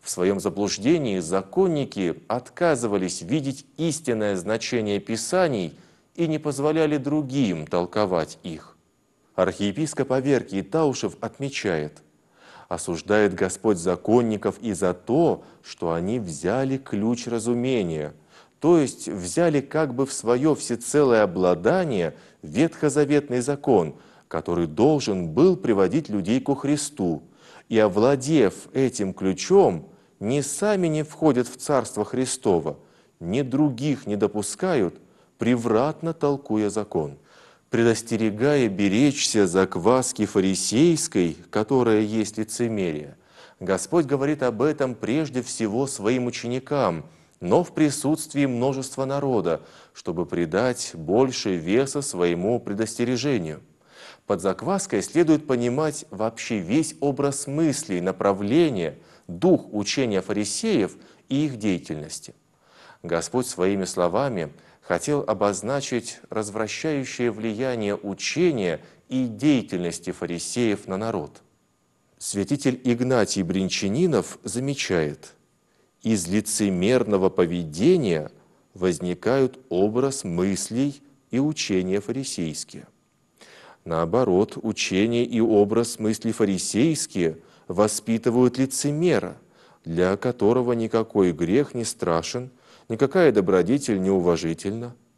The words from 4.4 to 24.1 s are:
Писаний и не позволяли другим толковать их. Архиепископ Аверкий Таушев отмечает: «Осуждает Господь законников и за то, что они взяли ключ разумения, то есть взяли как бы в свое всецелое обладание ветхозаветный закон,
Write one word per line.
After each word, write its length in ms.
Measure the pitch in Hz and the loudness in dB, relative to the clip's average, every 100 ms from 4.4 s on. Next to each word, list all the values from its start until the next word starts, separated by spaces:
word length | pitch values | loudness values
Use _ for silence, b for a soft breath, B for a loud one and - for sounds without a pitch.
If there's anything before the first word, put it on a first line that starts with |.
| 87 113 - 120 107 101 | -2 -4 -2 -2 0 -2
Писаний 760 | - 113 - 180 175 117 85 b b b b | -2 -6 -2 0 2 0 -4 b b b b
и 140 | - 165 | -4 -2
не 100 | 151 | -2
позволяли 580 | 151 135 147 160 156 147 | -4 -2 0 2 0 0
другим 720 | 131 151 139 135 117 82 78 | 0 -2 -2 0 0 0 -2
толковать 720 | 90 87 107 104 90 78 - | -2 -2 0 0 0 -2 -8
их. 340 | 92 78 - _ _ _ _ _ _ | -12 -12 -16 _ _ _ _ _ _
Архиепископ 760 | - 92 87 101 98 156 - 135 | 0 0 0 -4 -2 -4 -4 -2
Аверкий 500 | 131 135 131 - 98 | 0 2 0 0 -6
Таушев 540 | - 160 151 120 104 - | -2 0 0 0 -6 -6
отмечает: 840 | 113 - 139 - 104 80 76 - _ _ B B B B B | -12 -8 -8 -4 -2 -2 -4 -10 _ _ B B B B B
«Осуждает 680 | 87 - 82 - 107 104 | -8 -6 -6 0 4 4
Господь 440 | 87 95 - 113 95 | 2 -4 0 0 0
законников 800 | 87 87 - 117 117 107 107 92 | 0 -2 2 2 4 0 -2 -4
и 120 | 117 | -6
за 220 | 90 95 | -2 -2
то, 500 | 87 - 131 165 90 B B | -2 -2 2 2 0 B B
что 300 | - - 85 | -20 -6 -4
они 260 | 82 90 123 | -2 -2 -4
взяли 580 | 95 73 87 120 135 135 | -6 -4 -2 0 0 -4
ключ 520 | 135 104 110 120 - | -4 -4 -2 -2 -4
разумения, 840 | 117 107 120 123 127 90 78 73 - b b b _ | -4 -2 -2 0 0 0 -4 -6 -10 b b b _
то 200 | 151 175 | 4 4
есть 300 | 135 - - | 4 -4 -8
взяли 520 | 95 87 151 170 147 | -6 -4 0 2 2
как 340 | 139 156 156 | 0 -2 -2
бы 120 | 123 135 | -2 -4
в 60 | |
свое 440 | - 110 123 156 143 | -2 0 2 2 0
всецелое 680 | - 120 - 147 139 113 | -2 -6 0 2 6 6
обладание 920 | 104 87 90 87 98 180 170 107 80 B B B | 4 2 2 4 2 2 0 0 -2 B B B
ветхозаветный 1000 | 80 82 160 - 151 135 139 147 147 123 | -6 0 0 2 0 2 4 2 2 -2
закон, 540 | 123 139 143 110 78 B B | -2 -2 4 4 4 B B